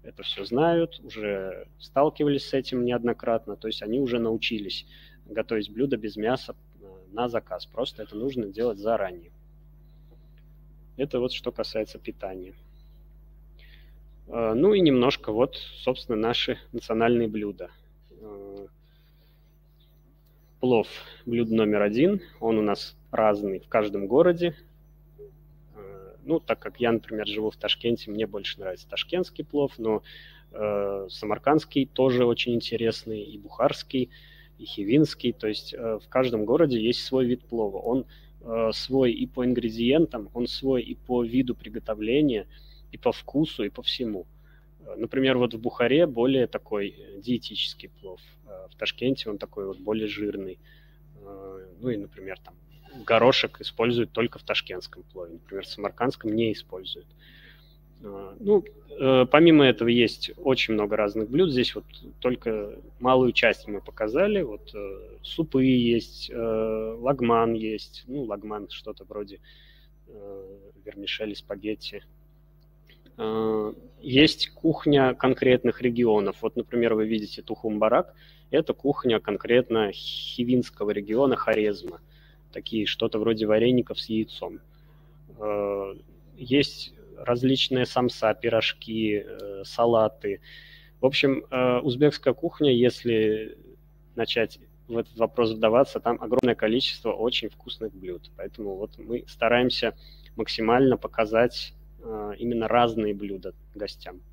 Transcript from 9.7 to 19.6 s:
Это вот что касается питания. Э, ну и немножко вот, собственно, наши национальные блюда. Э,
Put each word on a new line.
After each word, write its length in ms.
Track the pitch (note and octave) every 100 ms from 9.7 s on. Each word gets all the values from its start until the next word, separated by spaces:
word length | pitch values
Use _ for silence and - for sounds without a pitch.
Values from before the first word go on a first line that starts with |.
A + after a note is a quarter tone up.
| - - - - - - - - - - - - -
Это 220 | C#3+ B2+
вот 120 | B2
что 200 | - B2
касается 460 | - G#2+ G#2+ G#2+ -
питания. 560 | - - G2 F#2 F2+ - - - - - - - - - - - - - - - - - -
Э, 260 | A#2 A2+
ну 200 | A#2 F3+
и 60 | G#3
немножко 520 | E3 C3 B2 - -
вот, 240 | A2 C3 -
собственно, 600 | - - - B2+ - A2
наши 400 | A2+ B2 - A2+ -
национальные 560 | A#2 - A2+ A#2 A#2+ A2+
блюда. 420 | G#2+ G#2 F2+ F2+ - - _ _
Э, 560 | - G#2+ G2+ G2+ G2 F#2+ _ _ _ _ _ _ _ _ _